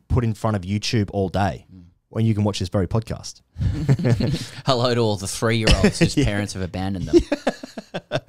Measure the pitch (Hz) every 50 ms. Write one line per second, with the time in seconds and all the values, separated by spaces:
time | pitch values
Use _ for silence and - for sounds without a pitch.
0 | _ - - 127 117 113 107 - - 110 107 98 87 92 101 107 - - - 110
1 | 101 90 - 101 98 90 85 92 101 92 - - - - 95 92 87 85 _ _
2 | _ _ - 113 113 113 107 104 104 104 98 - 95 87 - 104 90 82 - 117
3 | 113 - - - - - - _ _ _ - - - - - 147 156 139 139 -
4 | - 120 113 - - - 131 - 120 - - - - - 131 120 123 127 120 120
5 | 117 107 104 92 98 95 - - 120 113 117 113 110 - - 95 110 - - -
6 | 170 - - 151 135 110 104 104 104 98 - 95 95 82 - 92 92 95 101 90
7 | 85 - - 339 - - 294 - - - - - - - - - - _ - 175
8 | - - - - -